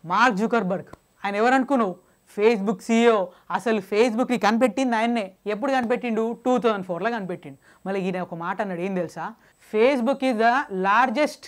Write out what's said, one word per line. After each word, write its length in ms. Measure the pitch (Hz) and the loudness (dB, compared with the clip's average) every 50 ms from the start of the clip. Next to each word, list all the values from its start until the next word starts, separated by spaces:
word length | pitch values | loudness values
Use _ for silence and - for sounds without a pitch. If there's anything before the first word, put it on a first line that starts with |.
| - | -6
మార్క్ 320 | 160 180 208 233 254 208 | -2 2 4 4 4 4
జుకర్బర్గ్. 600 | 180 220 226 240 233 208 180 190 185 - - - _ _ _ _ _ - | 2 0 0 0 0 0 -2 -4 -6 -6 -12 -20 _ _ _ _ _ -8
ఆయన 120 | 202 202 | -4 0
ఎవరు 180 | 202 226 247 262 | 2 4 4 4
అనుకున్నావు? 520 | 269 254 254 285 247 226 190 175 - _ _ _ _ _ _ - 208 | 4 2 2 2 0 0 0 -4 -8 _ _ _ _ _ _ -4 4
Facebook 400 | 208 226 240 202 196 208 214 185 | 4 4 4 4 0 -2 -4 -4
సీఈఓ. 460 | - - 226 226 233 233 226 208 185 180 - _ _ _ | -2 0 2 4 6 6 4 4 0 -4 -8 _ _ _
అసలు 320 | 175 196 190 240 220 208 185 - 208 | -6 -4 0 0 -2 -2 -2 -2 2
Facebook-ని 440 | 208 240 254 214 226 254 247 254 214 | 2 2 2 2 -2 -2 -2 -2 0
కనిపెట్టింది 580 | 208 202 220 226 262 247 196 - 269 254 233 | 2 0 2 4 2 2 2 0 -2 0 0
ఆయన్నే. 360 | 214 226 233 240 233 196 190 - _ _ | 0 0 -2 -2 -4 -6 -8 -12 _ _
ఎప్పుడు 260 | 202 208 202 240 277 | -6 -6 -4 -2 -2
కనిపెట్టిండు? 640 | 269 262 240 214 247 233 247 240 220 220 226 233 240 233 _ | 0 0 0 -2 -4 -4 -2 -4 -2 -2 -2 -2 -4 -4 _
టూ 140 | 254 254 247 | 0 0 2
థౌజండ్ 280 | 190 233 214 196 185 | 2 0 0 0 -4
ఫోర్లో 240 | 185 175 165 185 226 | -6 -8 -4 -4 -4
కనిపెట్టిండు. 480 | 240 226 196 175 180 - - 147 135 _ _ _ _ _ _ | -4 -4 -6 -8 -10 -10 -12 -18 -18 _ _ _ _ _ _
మళ్ళీ 140 | 185 196 196 | -6 -4 -2
ఈయన 220 | 185 190 185 185 | -2 -4 -4 -6
ఒక 120 | 175 175 180 | -8 -8 -10
మాట 260 | 165 165 180 196 185 | -10 -8 -8 -6 -6
అన్నాడు, 200 | 214 196 185 170 | -6 -6 -6 -6
ఏం 140 | 180 196 196 | -6 -4 -4
తెలుసా? 380 | 185 170 160 - 165 160 202 226 _ _ _ _ _ _ - - | -4 -4 -6 -8 -12 -12 -12 -14 _ _ _ _ _ _ -4 0
"Facebook 420 | 214 226 262 294 254 226 262 277 | 4 4 4 4 2 0 -2 -2
is 180 | 269 262 262 247 | 0 0 -2 0
the 480 | 214 226 233 240 269 285 - 196 185 185 | 2 2 2 2 0 -2 -4 -6 -2 0
largest 560 | 190 202 226 262 254 220 214 202 190 - - - | 2 2 2 2 2 0 -2 -2 -2 -4 -10 -20